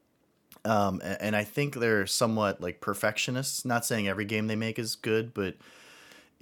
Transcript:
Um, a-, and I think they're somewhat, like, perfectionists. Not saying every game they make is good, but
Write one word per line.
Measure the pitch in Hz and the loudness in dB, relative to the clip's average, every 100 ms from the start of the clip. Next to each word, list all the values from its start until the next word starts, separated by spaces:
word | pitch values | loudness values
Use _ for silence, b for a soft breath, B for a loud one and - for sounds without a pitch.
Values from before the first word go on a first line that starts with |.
| _ _ _ _ _ - | _ _ _ _ _ -8
Um, | 104 110 101 95 | 0 2 2 0
a-, | - 95 | -4 -4
and | 104 107 | 0 0
I | |
think | 104 - 143 135 | 0 -2 -2 0
they're | 117 107 92 | 2 4 2
somewhat, | - 117 110 104 95 | 2 2 2 2 0
like, | 87 - | -4 -6
perfectionists. | - 98 107 107 - 127 135 - | -6 0 0 0 -2 -2 -4 -4
Not | 127 120 - | 0 0 0
saying | 117 101 | 0 0
every | 95 | 0
game | 104 110 110 | 0 0 0
they | 107 | -2
make | 113 113 | -2 -4
is | 110 - | -4 -4
good, | 117 110 113 | 2 2 0
but | 120 95 - B B B B B B B _ | -2 -4 -4 B B B B B B B _